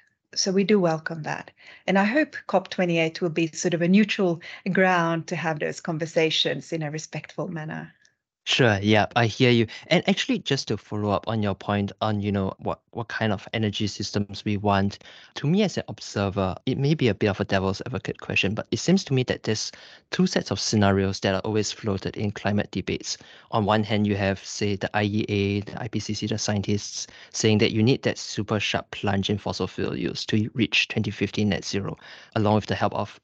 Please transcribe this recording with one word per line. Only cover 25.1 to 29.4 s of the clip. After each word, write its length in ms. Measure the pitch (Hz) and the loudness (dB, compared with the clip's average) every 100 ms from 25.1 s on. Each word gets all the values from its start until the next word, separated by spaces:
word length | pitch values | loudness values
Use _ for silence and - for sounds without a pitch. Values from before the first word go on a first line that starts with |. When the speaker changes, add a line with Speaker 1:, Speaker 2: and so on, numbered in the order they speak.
| 107 - | 0 0
Speaker 2:
A, 320 | 104 98 101 | 0 0 0
the 220 | 101 - | -4 -8
I 60 | 98 | -6
P 120 | 110 | -6
C 140 | - | -6
C, 120 | 107 107 | -6 -4
the 120 | 107 | -4
scientists 680 | - 107 95 104 - - - - - | -2 -2 0 -2 -4 -12 -12 -16 -14
saying 240 | - 113 104 | 0 4 6
that 140 | 110 | 4
you 100 | 110 | 4
need 200 | 110 139 | 4 4
that 120 | - - | 0 -4
super 420 | - - 101 107 | -6 -6 -2 -2
sharp 320 | - 101 - | 0 -4 -6
plunge 360 | - 101 98 95 | -6 -2 0 0
in 80 | |
fossil 300 | 104 | -2